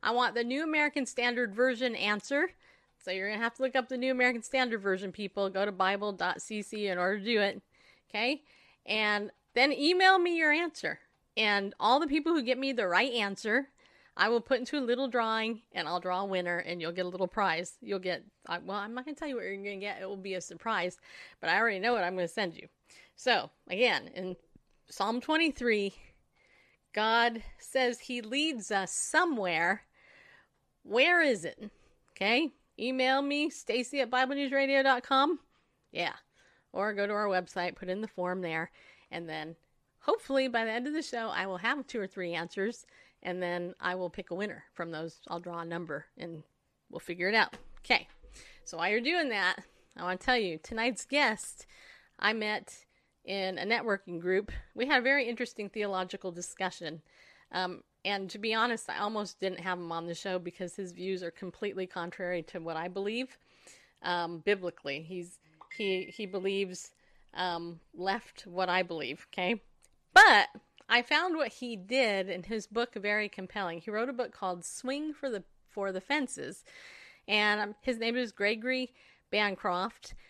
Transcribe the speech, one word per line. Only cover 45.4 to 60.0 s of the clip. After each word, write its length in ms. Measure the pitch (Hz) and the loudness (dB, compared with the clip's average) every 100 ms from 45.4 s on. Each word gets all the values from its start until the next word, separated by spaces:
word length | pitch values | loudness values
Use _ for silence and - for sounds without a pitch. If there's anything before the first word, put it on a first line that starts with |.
draw 180 | 175 170 | -8 -8
a 60 | |
number, 420 | 170 170 170 147 - - | -6 -6 -4 -8 -8 -14
and 280 | 170 165 - _ _ _ _ | -12 -12 -16 _ _ _ _
we'll 120 | - | -14
figure 280 | - 175 180 | -10 -4 2
it 60 | |
out. 220 | 220 202 - - - | 4 2 0 -18 -20
Okay. 220 | - 240 - - - - - - | 0 0 0 -20 -20 -20 -20 -20
So 120 | - 165 | -14 -4
while 120 | 175 | 0
you're 120 | 214 | 0
doing 300 | 240 349 294 | 2 0 0
that, 260 | 214 180 - - _ _ - | 2 0 0 -8 _ _ -8
I 80 | |
wanna 140 | 175 185 | -6 -4
tell 180 | - 247 | 2 2
you, 220 | 196 156 | 2 -4
tonight's 420 | - 220 233 214 | -6 -2 -2 -2
guest 600 | - 285 277 214 - - - - - - _ _ | -2 2 2 2 -6 -16 -20 -20 -20 -20 _ _
I 140 | 202 | 0
met 520 | 220 214 208 - - _ _ _ _ | 0 -2 -4 -6 -20 _ _ _ _
in 340 | - 196 190 185 | -8 -4 -2 -4
a 80 | 196 | 0
networking 540 | 226 233 196 - 175 | 0 0 -2 -2 -6
group. 320 | 175 185 208 - - - | 0 0 0 -10 -12 -6
We 100 | 254 | 2
had 140 | 285 | 2
a 20 | |
very 260 | 247 285 233 | 4 2 0
interesting 400 | 233 247 - 202 | -2 -6 -6 -8
theological 600 | 226 208 190 185 196 190 | -4 -2 -2 -4 -6 -8
discussion. 720 | 175 180 - 190 - 160 160 _ _ - - _ | -8 -12 -4 -4 -4 -10 -10 _ _ -20 -20 _
Um, 320 | 180 185 180 - _ | -4 -4 -6 -16 _
and 260 | 190 202 190 | -2 -2 -4
to 80 | 214 | -4
be 160 | 220 | -2
honest, 340 | 220 240 226 - | 2 2 0 -4
I 100 | - | -4
almost 420 | 208 220 208 - | -2 -2 -6 -4
didn't 180 | 190 180 | -4 -4
have 180 | 170 180 | -4 -4
him 140 | 170 | -4
on 160 | 165 | -6